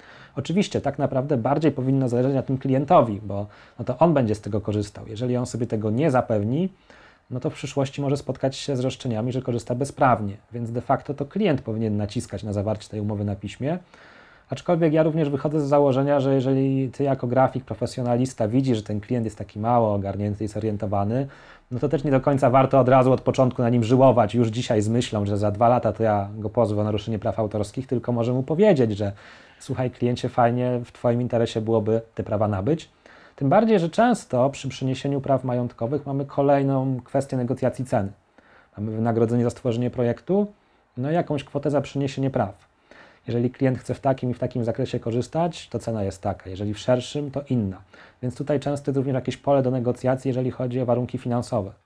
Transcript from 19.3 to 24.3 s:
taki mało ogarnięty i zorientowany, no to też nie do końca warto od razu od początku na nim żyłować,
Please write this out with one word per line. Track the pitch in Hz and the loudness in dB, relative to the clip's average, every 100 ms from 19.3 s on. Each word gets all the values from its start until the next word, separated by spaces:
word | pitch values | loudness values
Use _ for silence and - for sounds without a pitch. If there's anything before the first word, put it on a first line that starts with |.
| - | -6
taki | 101 104 | -12 -6
mało | 110 120 110 | 0 2 4
ogarnięty | 101 98 101 104 101 | 0 -2 -2 -4 -2
i | 107 | -6
zorientowany, | 107 110 104 104 101 101 120 139 - - - _ | -4 -4 -4 -2 -2 0 -2 -4 -10 -20 -20 _
no | 123 | -4
to | 143 | -2
też | 156 | 0
nie | 147 | 0
do | 131 | 2
końca | 147 135 131 | 2 2 4
warto | 131 135 139 | 6 6 6
od | 127 | 6
razu | 131 127 | 6 6
od | 123 | 4
początku | - 107 127 - | 2 2 2 2
na | 120 | 2
nim | 120 | 2
żyłować, | 110 131 135 120 107 | 4 6 6 6 4